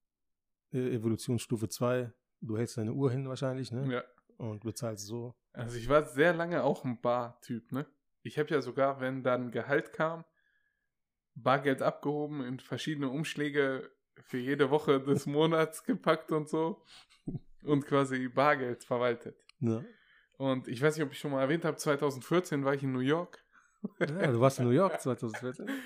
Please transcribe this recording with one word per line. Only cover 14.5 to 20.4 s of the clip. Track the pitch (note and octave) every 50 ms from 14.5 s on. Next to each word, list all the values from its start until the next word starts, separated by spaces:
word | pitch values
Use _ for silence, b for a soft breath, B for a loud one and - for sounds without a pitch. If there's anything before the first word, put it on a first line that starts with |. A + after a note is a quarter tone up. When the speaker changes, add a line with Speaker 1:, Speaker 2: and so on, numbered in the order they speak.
| C#3+ C#3+ C#3+ C3
Speaker 2:
Woche | C#3 D3+ D3+ D#3 C#3+ C#3
des | C3 C#3 C#3 - -
<laughs> | C#3+
Monats | C#3+ D3 D#3 D#3+ E3 D#3+ D#3+ D#3 - - -
gepackt | - B3+ F3+ - E3+ D#3+ D#3+ - -
und | D#3+ D#3 D3+ D3
so. | - D#3+ D#3+ E3 - - B B B B B B B B B - F3+ - - - - - -
Und | C#3+ D3 C#3+ C3+
quasi | - C#3+ C#3 C#3 C3 C3 B2+ B2+ B2+
Bargeld | A#2+ C3 C#3 D3 D3 C#3 B2+ B2 A#2+ - -
verwaltet. | - B2+ A#2+ A#2+ B2 A#2+ A#2+ - A#2+ - - _ - _ _
Speaker 1:
Ja. | B2+ A#2 A2+ A2+ D#3+ A#3+ A#3 B B B B B B B B
Speaker 2:
Und | _